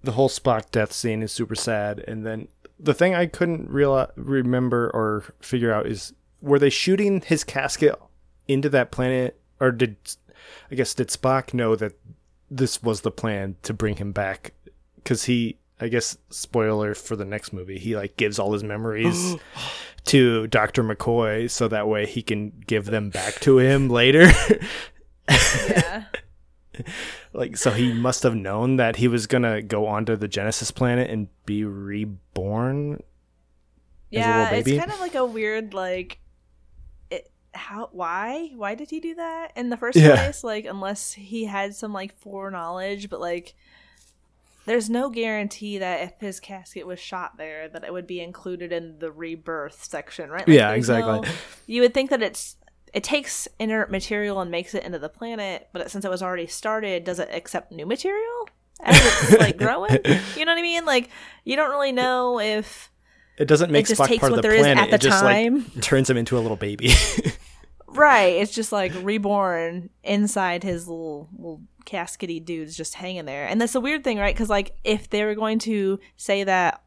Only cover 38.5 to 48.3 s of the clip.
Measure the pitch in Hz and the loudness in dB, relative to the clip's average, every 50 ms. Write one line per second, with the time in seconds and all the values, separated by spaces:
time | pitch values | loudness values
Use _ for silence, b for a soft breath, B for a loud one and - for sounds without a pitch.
38.5 | 269 233 208 202 214 240 294 - 311 320 330 339 320 339 330 330 330 330 330 311 | -10 -8 -8 -8 -8 -8 -10 -10 -10 -8 -8 -10 -8 -8 -8 -8 -8 -10 -10 -12
39.5 | - - 247 240 240 226 - 233 262 165 151 151 143 123 87 - 196 - - 233 | -10 -8 -6 -6 -6 -4 -4 2 6 8 10 10 8 8 4 -2 -4 -6 -8 -6
40.5 | 214 214 220 - 190 196 190 196 208 202 - - - 208 202 190 214 233 220 208 | -6 -6 -8 -10 -10 -8 -6 -8 -8 -8 -10 -12 -12 -14 -16 -12 -10 -8 -8 -6
41.5 | 202 196 196 202 202 - - 214 208 190 190 202 - _ - 208 196 196 196 196 | -6 -6 -6 -6 -8 -12 -12 -10 -10 -10 -12 -12 -16 _ -20 -16 -14 -10 -10 -10
42.5 | 196 180 170 165 175 185 190 196 202 202 202 202 175 - 170 175 175 180 175 - | -10 -8 -8 -8 -8 -8 -6 -8 -8 -8 -10 -12 -10 -8 -6 -6 -6 -6 -8 -14
43.5 | _ b b b b b b b b b b b b _ _ _ _ _ _ _ | _ b b b b b b b b b b b b _ _ _ _ _ _ _
44.5 | _ _ _ 202 220 240 214 214 233 240 277 277 233 233 226 226 214 214 202 208 | _ _ _ -2 -2 -2 0 0 -2 -2 -2 -4 -4 -4 -4 -4 -4 -4 -6 -8
45.5 | - - 214 208 202 196 190 180 180 156 170 175 - _ 214 202 185 - - - | -10 -12 -12 -10 -8 -6 -6 -6 -4 -6 -6 -10 -12 _ -12 -12 -12 -12 -16 -18
46.5 | 202 190 180 - - 196 147 180 180 175 - - 190 180 180 - _ - 156 156 | -18 -18 -18 -18 -16 -16 -14 -14 -14 -14 -14 -12 -10 -10 -10 -10 _ -14 -14 -12
47.5 | 156 156 156 156 156 165 165 - 175 180 175 175 180 180 170 170 | -12 -14 -14 -14 -16 -16 -14 -12 -12 -12 -10 -10 -12 -12 -12 -12